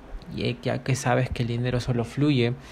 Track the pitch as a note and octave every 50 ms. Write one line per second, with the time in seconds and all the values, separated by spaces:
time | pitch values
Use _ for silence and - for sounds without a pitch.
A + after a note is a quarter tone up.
0 | - - - - - - - - - B2 A#2+ A#2+ - B2 A#2 B2 C3 - C3 B2+
1 | - C3 A#2+ B2+ B2+ B2+ - - B2 A2+ A#2 A#2+ B2 B2 B2 B2 A#2 - B2+ A#2+
2 | A#2 A2 - - C#3 D3+ D3+ B2+ A#2 A#2 B2 - - -